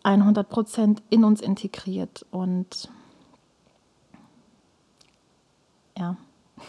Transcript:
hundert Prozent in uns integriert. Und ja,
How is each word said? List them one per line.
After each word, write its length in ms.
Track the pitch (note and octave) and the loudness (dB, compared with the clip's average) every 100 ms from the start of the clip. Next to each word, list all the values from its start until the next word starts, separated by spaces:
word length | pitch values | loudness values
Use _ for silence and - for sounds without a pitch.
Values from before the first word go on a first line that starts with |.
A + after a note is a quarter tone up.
hundert 440 | - G3+ G3+ G#3 G3 | 2 4 4 4 0
Prozent 540 | - A3 - G#3+ G#3+ - | -4 -4 0 0 0 0
in 140 | A3+ | 2
uns 160 | G#3+ G#3+ | 4 2
integriert. 840 | - G3 G3 - F#3+ F#3+ F3+ - - | 0 -6 -6 -10 -10 -8 -8 -12 -12
Und 580 | F#3 F#3 F3+ F3+ - - - - _ _ _ _ _ _ _ _ _ _ - _ _ _ _ _ _ _ _ _ _ _ _ _ _ _ _ _ - | -6 -4 -4 -6 -10 -14 -20 -20 _ _ _ _ _ _ _ _ _ _ -20 _ _ _ _ _ _ _ _ _ _ _ _ _ _ _ _ _ -8
ja, 200 | F3 F3+ - _ _ - | -8 -8 -14 _ _ -20